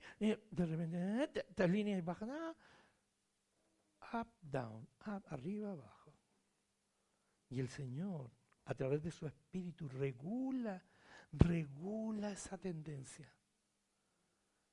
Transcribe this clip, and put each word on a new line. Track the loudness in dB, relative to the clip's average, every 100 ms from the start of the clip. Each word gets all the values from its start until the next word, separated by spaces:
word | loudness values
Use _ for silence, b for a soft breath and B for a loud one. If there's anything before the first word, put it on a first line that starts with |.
| B B
y | 2
de | 2 -2 2 2
repente, | 2 0 0 0 2
eh, | 0
te, | -2 -4
te | 4
alineas | 6 6 4 2
y |
bajas, | 0 -2 -4
ah, | -4 -6 -8 b b b b b _ _ _ _ _ _ _ _ _ -6 -4
up, | -4 -10
down, | -4 -4 -2 -8 -14 _ -8
up, | -8 -6
arriba, | -6 -4 -4 -4
abajo. | -6 -10 -20 -20 -20 _ _ _ _ _ _ _ _ _ _ _ _ -8
Y | -4
el | -4
Señor, | -4 -6 -4 -4 -4 -8 -14 _ _ -6
a | -2
través | 2 2
de | 0
su | -6 -8
Espíritu, | -8 _ -6 -6 -6 -8
regula, | -2 -2 -2 -4 -2 0 0 -2 -6 -10 B B B B
regula | 10 10 10 0 -4 -4 -2 -2 -2 -2
esa | -4 -8 -6
tendencia | -4 -4 -6 -8 -10 -14 -18 -20 _ _ _ _ _ _ _ _ _ _ _ _ _